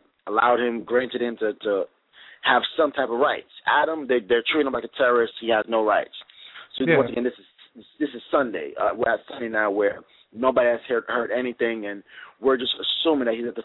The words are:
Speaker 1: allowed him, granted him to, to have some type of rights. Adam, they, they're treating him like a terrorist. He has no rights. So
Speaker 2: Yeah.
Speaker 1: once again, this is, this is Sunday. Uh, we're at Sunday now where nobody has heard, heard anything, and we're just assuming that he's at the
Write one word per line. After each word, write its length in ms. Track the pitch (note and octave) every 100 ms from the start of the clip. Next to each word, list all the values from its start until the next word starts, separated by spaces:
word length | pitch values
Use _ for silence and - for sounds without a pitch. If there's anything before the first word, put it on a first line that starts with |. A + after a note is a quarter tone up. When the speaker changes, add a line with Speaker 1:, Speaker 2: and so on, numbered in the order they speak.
| - _ -
Speaker 1:
allowed 340 | G#2+ A#2+ A#2+
him, 240 | A#2+ A#2
granted 380 | A2 B2 B2 B2
him 140 | A#2+ A2+
to, 160 | G#2+ G#2+
to 220 | G#2+ G2 - _ _ _ - -
have 220 | - B2 - -
some 160 | D3+
type 180 | D3 B2+
of 80 | A#2
rights. 320 | C#3+ G#2 - - -
Adam, 400 | C3+ D#3 D#3+ C3
they, 120 | B2 F#2+
they're 160 | A#2 -
treating 180 | D#3+ C3+
him 60 |
like 120 | B2 A#2
a 120 | -
terrorist. 360 | B2+ A#2+ A2+ -
He 100 | A#2
has 160 | A2 G#2+
no 180 | A2+ G#2+
rights. 300 | F#2 - - - - - - - -
So 80 | C3+
Speaker 2:
Yeah. 100 | D3+
Speaker 1:
once 140 | -
again, 140 | A#2+ A#2+
this 80 | -
is, 460 | - _ - - - -
this 100 | D3 B2
is 60 | -
Sunday. 400 | D#3 B2+ F#2 C#2+ -
Uh, 120 | G2+ G#2
we're 180 | A#2+
at 60 | A2 -
Sunday 200 | - A2+
now 200 | A2 G#2+
where 300 | G2+ G2+ - - _ _
nobody 340 | A2 C3 B2+ A#2+
has 100 | A#2 -
heard, 160 | A#2+ -
heard 220 | A#2+ A2+
anything, 540 | A#2 B2+ A#2+ A#2 A2+ G2+
and 160 | G2+ - - - -
we're 160 | B2+ C3
just 160 | G2+
assuming 520 | - F#2+ - E3 D3 A#2+
that 100 | A2+
he's 120 | A#2+
at 80 |
the 80 | A2+